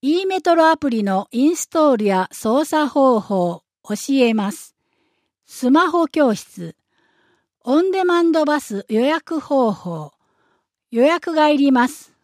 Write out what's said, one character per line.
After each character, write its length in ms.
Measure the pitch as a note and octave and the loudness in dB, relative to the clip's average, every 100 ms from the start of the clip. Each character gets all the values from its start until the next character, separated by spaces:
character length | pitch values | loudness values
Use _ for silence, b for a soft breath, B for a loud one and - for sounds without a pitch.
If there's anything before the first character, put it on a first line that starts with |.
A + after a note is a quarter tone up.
E 240 | C4 E4+ F#4+ | -2 -2 -2
メ 160 | F#4+ | -2
ト 140 | F#4 E4+ | 0 4
ロ 140 | D#4+ | 4
ア 80 | D#4+ | 2
プ 120 | C#4+ | -2
リ 140 | A3+ | -2
の 240 | G3+ F#3+ G3+ | -2 -2 -4
イ 140 | A#3 C#4+ | 0 0
ン 100 | E4+ | 0
ス 120 | - | -4
ト 260 | E4 D4+ | 0 2
ー 40 | A#3+ | 2
ル 80 | G#3 | 0
や 240 | F#3+ F#3 | 0 -2
操 340 | - A3 B3 D#4 | -6 -2 -2 0
作 220 | D4+ D4 | -2 -2
方 320 | C#4+ C4+ A#3 | 2 2 2
法、 440 | - G3 F3 E3+ _ _ | -2 -2 -2 -4 _ _
教 120 | - G#3 - C4+ | -12 -10 -2 0
え 180 | A#3 | 2
ま 180 | A3 G3+ | 0 -4
す。 240 | - - _ _ _ _ _ _ _ _ | -6 -18 _ _ _ _ _ _ _ _
ス 240 | - B3+ | -6 2
マ 220 | C#4+ F4+ | 2 2
ホ 160 | F4 E4 | 0 -2
教 260 | - C#4 | 0 0
室。 420 | G3+ - - E3 - _ _ _ _ _ _ _ _ | 0 -8 -16 -16 -16 _ _ _ _ _ _ _ _
オ 160 | - C#4+ | -2 0
ン 120 | F#4+ | 0
デ 120 | F#4+ | 0
マ 200 | F#4 F4 | 0 2
ン 80 | E4+ | 2
ド 120 | D#4+ | 2
バ 160 | D4+ D4 | 0 -2
ス 260 | - G3+ - | -4 -12 -4
予 120 | A3 | -2
約 380 | B3+ D#4+ - D#4+ | 0 -2 -4 -8
方 320 | - C#4 A#3 | -2 0 0
法。 400 | F#3 F3+ E3 D3 _ _ _ _ _ _ _ _ | -2 -8 -12 -14 _ _ _ _ _ _ _ _
予 140 | A#3 | 0
約 300 | C4+ E4+ F4 | 2 2 -2
が 160 | D#4 D4+ | 0 2
い 80 | D4 | 4
り 140 | C#4 | 4
ま 160 | B3+ B3 | 2 0
す。 260 | - - _ | -4 -20 _